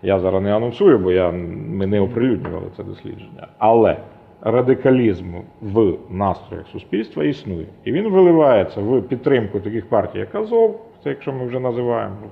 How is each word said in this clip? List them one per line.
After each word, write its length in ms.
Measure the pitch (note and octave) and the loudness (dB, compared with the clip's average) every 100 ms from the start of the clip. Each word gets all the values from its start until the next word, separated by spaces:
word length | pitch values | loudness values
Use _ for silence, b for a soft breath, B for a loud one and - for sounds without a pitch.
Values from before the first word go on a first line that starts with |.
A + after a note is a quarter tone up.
Я 160 | F#2+ G2 | 0 0
зараз 240 | F#2 F#2+ | 2 0
не 120 | G2+ G#2 | 0 0
анонсую, 420 | A#2+ A#2 G3+ B2 | -2 2 4 6
бо 120 | F#2 | 4
я, 200 | F#2 F2+ F2 E2+ F2 - | 2 0 -2 -8 -10 -10
ми 200 | G2 G2 | -6 -2
не 120 | G#2 | 0
оприлюднювали 640 | G2 A#2 B2+ G#2 F2+ E2+ F2+ F2+ | 0 0 -2 -2 -6 -10 -12 -14
це 60 | |
дослідження. 640 | F#2+ G2 - - - - - _ | -16 -14 -16 -16 -18 -20 -20 _
Але 400 | G#2+ A#2 G#2 - - - - _ | 4 6 4 2 -6 -20 -20 _
радикалізм 840 | G#2+ A#2 B2 C3 C3+ B2+ A#2 F2 F2+ F2 F#2 - | -2 0 2 2 4 4 2 0 -6 -12 -16 -16
в 320 | G#2 G2+ G#2+ D#2 - | -4 2 2 0 -8
настроях 580 | F#2 G2 F2 - F2 D#2+ | -4 -2 -4 -8 -16 -14
суспільства 560 | F#2 - F#3+ A3 - | -16 -6 -6 -6 -4
існує. 420 | D3 D3 - F2 E2 - | -4 -4 -8 -10 -10 -12
І 80 | - | -6
він 180 | C#3 A3 | -4 0
виливається 720 | F#3+ F3+ E3 D3 A2+ F#2 - | 4 6 6 6 4 2 -2
в 200 | G2+ B2+ | 0 0
підтримку 580 | B2 B2 D3 C3+ G#2+ G2+ | 0 -4 0 0 0 -6
таких 300 | G2 A2 G2 | -6 -8 -2
партій, 300 | A#2 G#2+ - | 0 0 -6
як 160 | G2+ G3+ | -8 -6
Азов, 440 | A3 A#3 A3+ G#3+ - - | -2 2 2 0 -16 -12
це 60 | D3 | -10
якщо 240 | C#3 - | -8 -8
ми 120 | C3+ B2 | -8 -6
вже 140 | B2+ | -4
називаємо 560 | B2+ A#2+ B2 A#2 G#2+ G2+ G#2+ | -4 -4 -2 -2 -4 -10 -16